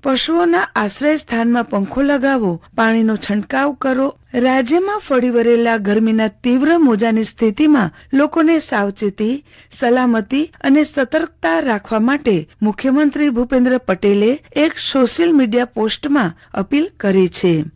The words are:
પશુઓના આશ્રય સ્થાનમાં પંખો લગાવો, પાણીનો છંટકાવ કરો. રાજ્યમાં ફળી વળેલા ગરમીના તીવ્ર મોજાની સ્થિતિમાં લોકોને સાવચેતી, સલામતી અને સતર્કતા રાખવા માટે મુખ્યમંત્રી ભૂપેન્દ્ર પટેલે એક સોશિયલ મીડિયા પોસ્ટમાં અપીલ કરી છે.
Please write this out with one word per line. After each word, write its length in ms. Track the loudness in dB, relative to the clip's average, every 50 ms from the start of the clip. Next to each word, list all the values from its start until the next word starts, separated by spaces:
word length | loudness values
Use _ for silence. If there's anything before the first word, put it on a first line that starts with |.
પશુઓના 560 | -2 -2 -2 -2 -2 -2 0 0 2 2 0 0
આશ્રય 580 | -2 -2 _ -4 -4 -4 -4 -2 0 0 0
સ્થાનમાં 520 | 0 -4 -4 -4 -2 0 0 0 0 -2 -2
પંખો 340 | -2 -4 -4 -2 -2 -2
લગાવો, 600 | 0 0 0 0 0 0 0 0 0 -2 -4 -4 -10 -10 -4
પાણીનો 400 | -2 0 2 2 2 0 0 -2
છંટકાવ 560 | -2 -4 -4 -4 -4 -4 _ -4 -2 -2 -2
કરો. 460 | -4 -4 -4 -2 0 0 -2 -4 -4 _ _ _ -4
રાજ્યમાં 640 | -2 0 2 0 0 0 0 0 0 0 -2 -4 -6
ફળી 320 | -4 -2 0 0 0 2
વળેલા 460 | 0 2 2 2 2 2 2 0 0
ગરમીના 520 | 0 0 0 0 2 2 2 0 0 0 -2
તીવ્ર 500 | -4 _ -2 0 0 2 2 2 2 4
મોજાની 460 | 4 2 2 2 0 0 0 0 -2
સ્થિતિમાં 680 | -4 -4 -2 -2 -2 0 2 2 4 4 2 2 -2 -6 -14 -12 -4
લોકોને 460 | 0 0 0 2 2 0 2 2 2 0
સાવચેતી, 880 | -2 -4 -4 -2 -2 -4 -4 -4 -6 -6 -4 -2 -4 -4 -4 -6 _ _ -20 -20 -20 _ -8 -4
સલામતી 760 | 0 0 2 2 2 2 0 0 -2 -2 -2 -4 -4 -4 -8 -6
અને 220 | 0 2 4 4
સતર્કતા 800 | 2 0 -2 -4 -4 0 0 -2 -2 -4 _ _ -2 -2 0 0
રાખવા 380 | 0 -2 -4 -4 -4 -4 -2 0
માટે 500 | 0 0 0 0 0 0 0 0 -2 _ -6 _
મુખ્યમંત્રી 680 | -2 -2 -2 -2 -2 0 2 2 2 0 0 0 -2 0
ભૂપેન્દ્ર 500 | 0 -2 -2 0 2 2 2 2 0 -2
પટેલે 640 | 0 -4 -4 0 2 2 2 2 2 0 0 -2 _ -8
એક 260 | -2 0 0 0 -2 -4
સોશિયલ 540 | -8 -2 0 0 0 0 0 0 0 2
મીડિયા 320 | 4 2 2 2 0 -2 -2
પોસ્ટમાં 720 | -2 _ -4 -4 -4 -4 -6 -4 -2 0 0 0 -2 -4 _ -20 _ -6
અપીલ 360 | -6 -4 -2 -2 -2 -2 -2 _ _
કરી 280 | -2 0 2 2 2 0
છે. 360 | -2 -2 0 0 0 0 -2 -6 _